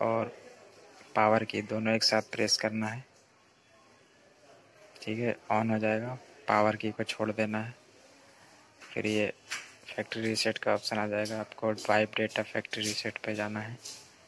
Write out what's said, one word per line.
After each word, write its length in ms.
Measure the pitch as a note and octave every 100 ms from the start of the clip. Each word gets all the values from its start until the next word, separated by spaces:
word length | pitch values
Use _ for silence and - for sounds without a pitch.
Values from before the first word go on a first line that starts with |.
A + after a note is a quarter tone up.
और 300 | A2+ A2+ A2+ - - - - - - - - G#2+
पावर 280 | G#2+ A2
की 180 | A2 G#2
दोनों 320 | G#2 G#2+ A2 A2+
एक 80 |
साथ 280 | - A2 -
प्रेस 260 | - G#2+ -
करना 300 | A2 A2 A2
है, 160 | A2+ - - _ _ _ _ _ _ - - _ _ - _ - - - - - -
ठीक 180 | - A2
है। 160 | A#2+ - -
on 200 | G#2+ A2+
हो 60 | A2
जाएगा, 380 | G#2+ A2 A#2+ B2+ - - -
पावर 280 | G#2+ G#2+ G#2
की 160 | A2
को 120 | G#2
छोड़ 280 | A2+ - A2
देना 300 | G#2+ G#2+ G#2+
है, 120 | A2 A#2+ - - - - - - - - - -
फिर 260 | - - G#2
ये 240 | G#2+ G#2 - - - - - -
फैक्ट्री 340 | - A2 A2+
रीसेट 360 | A2+ A2 A2+ G#2+
का 160 | -
ऑप्शन 240 | G#2 - G#2+
आ 100 | G#2+
जाएगा। 320 | G#2 G#2+ A2
आपको 320 | G#2+ - A2
वाइप 440 | G#2+ - G#2+ G#2+ -
डेटा 260 | A2 -
फैक्ट्री 400 | A2 A2+ - -
रीसेट 340 | G#2+ G#2+ A2+ -
पे 180 | - G#2
जाना 240 | G#2 G#2+
है 180 | G#2+ A#2+ - - - -